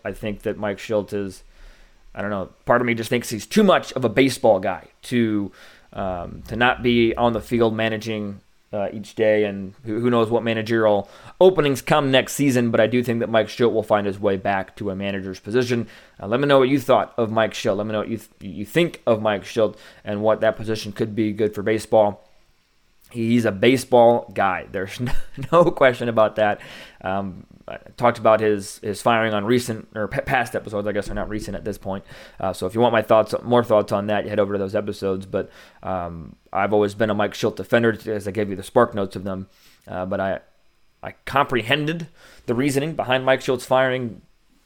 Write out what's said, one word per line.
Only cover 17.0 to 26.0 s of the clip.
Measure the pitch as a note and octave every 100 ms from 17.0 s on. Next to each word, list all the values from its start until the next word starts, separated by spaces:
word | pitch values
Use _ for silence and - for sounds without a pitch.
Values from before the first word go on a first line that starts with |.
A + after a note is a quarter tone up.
| - -
of | G#2+
Mike | A2 G#2
Shildt. | - A2+ G2
Let | G#2+
me |
know | G#2+
what | -
you | G#2+
th-, | - _
you | G2 D#2
think | G2+ D#3+ E3+ - A#2+
of | G#2+
Mike | G#2+ G2+
Shildt | - A#2 G#2 - - -
and | G#2+ G#2
what | A2 G#2+
that | A2 G#2+
position | A2 G#2+ G#2
could | G2+ A2
be | G#2 G#2+
good | G#2 G#2+
for | G#2+
baseball. | G2+ A2 - A2 G#2 G2 _ _ _ _ _ _ _ _ _
He's | A#2 A2+ A#2+ A2
a |
baseball | G2 A#2+ C3 - B2 A#2 A#2 -
guy. | G2+ G2 F2 -
There's | F#2 G2 -
<laughs> |
no, | B2 - - - B2+
no | E3+ F3
question | - C3+ A#2